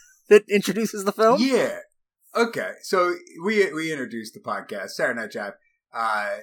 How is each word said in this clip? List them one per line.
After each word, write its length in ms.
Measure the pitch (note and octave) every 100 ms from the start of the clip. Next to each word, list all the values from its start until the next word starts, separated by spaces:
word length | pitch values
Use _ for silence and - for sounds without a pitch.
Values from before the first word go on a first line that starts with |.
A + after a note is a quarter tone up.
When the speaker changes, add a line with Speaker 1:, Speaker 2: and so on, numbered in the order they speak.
| _
Speaker 1:
<laughs> 200 | _ _
that 140 | G#3 -
introduces 560 | G3+ G3 F#3+ A3 G#3
the 80 | G3
film? 240 | G3+ A3 A#3
Speaker 2:
Yeah. 420 | C4+ A#3 B2 F2 - _ _ _ _
Okay, 360 | - A3+ C3+ F#2+ -
so 320 | - F#3+ F3 F3 - E3
we, 260 | F#3 G#3+ F#3
we 180 | D#3 D#3+
introduced 400 | D3 A#2 A#2 G#2+
the 80 | G#2+
podcast, 520 | A#2 G2+ F#2 G#2 G2
Saturday 280 | - D3 A#2
Night 120 | G#2
Jive. 200 | A2+ G2+ - _ _ _
Uh, 440 | A#2 A2+ G#2+ G2+ G#2